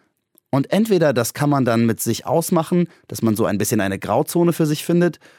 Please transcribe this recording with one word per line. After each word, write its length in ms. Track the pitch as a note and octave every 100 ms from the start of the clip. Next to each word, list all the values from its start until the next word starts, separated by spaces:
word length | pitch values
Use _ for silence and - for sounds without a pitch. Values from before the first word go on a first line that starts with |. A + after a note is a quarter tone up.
| _ _ _ _ _
Und 200 | C#3 -
entweder 420 | F#3 A3 F3+ D3+
das 180 | A#2+ A2+
kann 160 | - D3
man 160 | C#3
dann 220 | B2 A2+ A#2
mit 140 | A2
sich 260 | A#2 A2 -
ausmachen, 640 | D#3 - E3+ D#3 F3+ E3+ _ -
dass 140 | A#2+
man 120 | A2+
so 120 | G2+ F2
ein 100 | G2+
bisschen 240 | G2+ A2
eine 180 | F#2+ F#2+
Grauzone 540 | F#2 A2+ D#3 F3 E3+
für 140 | E3 D3+
sich 180 | D3+
findet, 360 | - F3 F3 - -